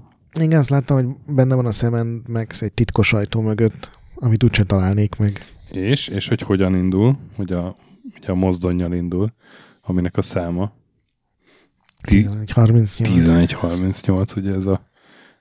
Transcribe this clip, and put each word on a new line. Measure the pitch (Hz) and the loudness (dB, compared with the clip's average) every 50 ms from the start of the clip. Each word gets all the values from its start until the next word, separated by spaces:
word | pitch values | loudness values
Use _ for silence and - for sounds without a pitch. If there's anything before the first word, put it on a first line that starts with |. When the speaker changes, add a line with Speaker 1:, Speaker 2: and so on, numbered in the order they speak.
| - _ _ _ _ _ - 160 | -20 _ _ _ _ _ -4 -2
Speaker 1:
Igen, | 160 160 160 156 | 0 2 4 2
azt | 135 - | 2 2
láttam, | 139 139 127 - 143 | 2 0 0 2 0
hogy | 131 127 123 139 - - 147 147 | 0 0 -2 -4 -8 -8 -2 2
benne | 131 131 131 131 | 2 4 4 2
van | 127 123 | 0 0
a | 117 | 0
Sam | 104 - 120 117 117 | -2 0 0 0 0
and | 117 117 117 117 117 120 120 | -2 -2 -4 -6 -8 -8 -8
Max | 117 113 110 - - - | -6 -6 -6 -6 -8 -6
egy | 110 104 | -6 -2
titkos | - - 113 - - 113 104 - | 0 2 2 2 4 2 2 4
ajtó | 117 104 101 - - 113 | 2 0 0 -2 -2 -2
mögött, | 110 110 107 101 113 110 - - - - - - - - - | -2 0 0 2 2 0 0 -2 -16 -18 -18 -20 -20 -20 -10
amit | - - 113 110 107 123 | -4 0 0 2 4 4
úgyse | 113 - - 101 | 4 4 2 2
találnék | - 101 95 92 95 101 104 107 104 - | 2 2 2 2 2 2 0 0 -2 -2
meg. | - 104 104 98 - - - - - - - | -2 -2 -2 -2 -4 -12 -20 -20 -20 -18 -12
Speaker 2:
És, | - 95 92 107 143 - - - | -8 -4 -2 0 0 -2 -2 -4
és | 92 98 - - | -6 -6 -4 -2
hogy | 110 - | -4 -4
hogyan | - - 101 95 95 92 92 | 0 0 0 2 2 2 2
indul, | 92 90 95 92 95 107 127 139 - - - - | 0 0 0 2 2 2 2 2 0 -4 -16 -12
hogy | 107 98 87 | -10 -8 -6
a, | 90 87 87 92 - _ _ _ - _ - 247 - - | -6 -6 -6 -8 -12 _ _ _ -20 _ -20 -20 -20 -14
ugye | - - | -6 -4
a | 92 | -2
mozdonnyal | 92 95 92 90 87 87 90 90 90 90 87 | 0 2 0 0 0 0 -2 -2 -2 -2 -2
indul, | 87 87 87 87 87 90 104 110 - _ _ - - - - - _ _ | -4 -4 -4 -4 -2 -2 -2 -4 -6 _ _ -20 -20 -20 -20 -20 _ _
aminek | - - 90 90 87 87 - | -6 -4 -2 -2 -2 -2 -2
a | - | -2
száma | 95 - - 92 85 87 87 90 98 107 - _ _ _ _ _ _ _ _ _ _ _ _ _ _ _ _ _ _ _ _ _ _ _ _ - | -4 -2 -4 -4 -4 -4 -4 -4 -4 -6 -8 _ _ _ _ _ _ _ _ _ _ _ _ _ _ _ _ _ _ _ _ _ _ _ _ -10
ti-, | - - 104 | -2 2 4
Speaker 1:
Tizenegy | 98 107 101 101 107 107 - | 4 4 2 -2 -6 -6 -2
harmincnyolc. | - 120 117 110 113 120 110 101 - - 113 98 92 | 2 2 4 6 6 4 2 2 -2 -2 -2 0 2
Speaker 2:
tizenegy | 85 82 82 82 85 85 - | 2 4 4 4 4 2 2
harmincnyolc, | - - - 85 87 90 92 95 95 - - 101 95 92 101 - - | 0 -2 -4 -4 -2 -2 -2 -2 -4 -4 -2 0 0 0 0 -2 -4
ugye | 101 95 98 95 | -6 -4 -4 -4
ez | 95 95 | -2 0
a | 98 95 - - _ _ _ _ _ _ _ - _ _ _ | 0 0 -2 -4 _ _ _ _ _ _ _ -20 _ _ _